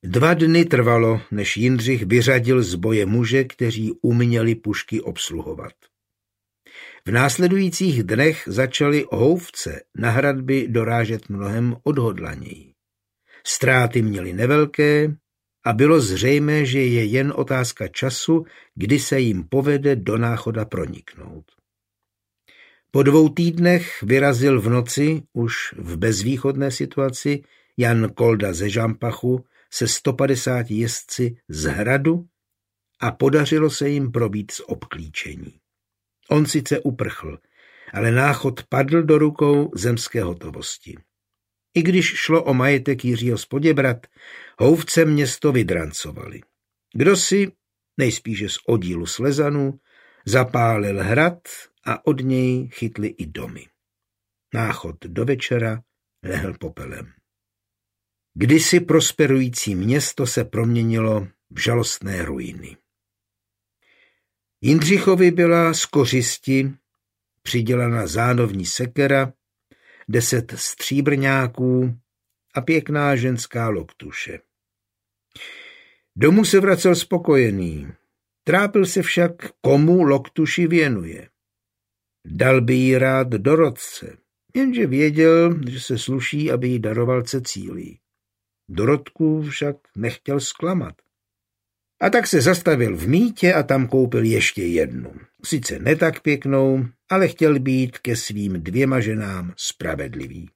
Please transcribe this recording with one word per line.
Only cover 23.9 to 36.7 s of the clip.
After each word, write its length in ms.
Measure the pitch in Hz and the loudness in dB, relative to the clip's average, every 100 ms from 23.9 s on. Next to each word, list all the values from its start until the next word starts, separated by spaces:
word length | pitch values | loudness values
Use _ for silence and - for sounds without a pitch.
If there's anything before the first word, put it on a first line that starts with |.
| - | -10
vyrazil 580 | 101 131 143 123 139 127 | 0 2 2 2 2 2
v 80 | 104 | 2
noci, 540 | 123 120 - 147 160 - | 0 0 -2 0 -2 -6
už 420 | - 117 - - - | -4 -4 -4 -8 -12
v 180 | 82 85 | -10 -2
bezvýchodné 720 | 113 101 104 135 135 135 139 | 0 0 -2 -2 -2 -2 -4
situaci, 720 | - 139 - 135 123 143 143 - _ _ - | -4 -6 -2 -4 -2 -4 -4 -6 _ _ -2
Jan 320 | 120 117 110 | 2 2 0
Kolda 440 | - 117 107 101 | 2 2 2 0
ze 180 | 87 101 | -4 -4
Žampachu 760 | 107 113 110 120 110 123 127 - _ _ | -2 -2 -2 -6 -4 -2 -2 -6 _ _
se 180 | - 117 | -4 -4
sto 240 | - - | -2 -2
padesáti 600 | 123 135 127 131 123 120 | 0 0 0 0 -4 -2
jezdci 640 | 107 113 - - - 120 117 _ | -4 -4 -6 -10 -4 -4 -4 _
z 160 | 78 | -6
hradu 600 | 78 73 107 139 143 170 170 _ _ _ _ _ _ _ | -4 -2 0 0 2 -2 -4 _ _ _ _ _ _ _
a 100 | 120 | -6
podařilo 600 | - 135 147 147 156 151 | 0 2 4 2 2 0
se 180 | - 143 | 0 -2
jim 240 | 143 131 | -2 -2
probít 380 | 117 113 104 104 | -2 -2 -4 -8
z 100 | - - | -12 -10
obklíčení. 920 | - - 80 78 - - 87 87 _ _ _ _ _ _ _ _ | -12 -10 -14 -12 -12 -12 -14 -16 _ _ _ _ _ _ _ _
On 180 | 151 151 | 2 2
sice 340 | 156 127 | 0 -2